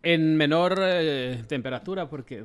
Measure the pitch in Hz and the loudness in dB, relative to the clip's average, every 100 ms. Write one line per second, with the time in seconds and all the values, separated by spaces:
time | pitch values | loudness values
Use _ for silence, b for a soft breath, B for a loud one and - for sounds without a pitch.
0 | 170 170 160 156 147 160 180 190 190 180 | 0 2 4 4 4 4 2 2 0 2
1 | 160 139 127 123 113 135 127 127 - 190 | 0 -2 -4 -6 -6 -6 -6 -8 -8 -8
2 | 151 147 - 113 | -8 -10 -12 -14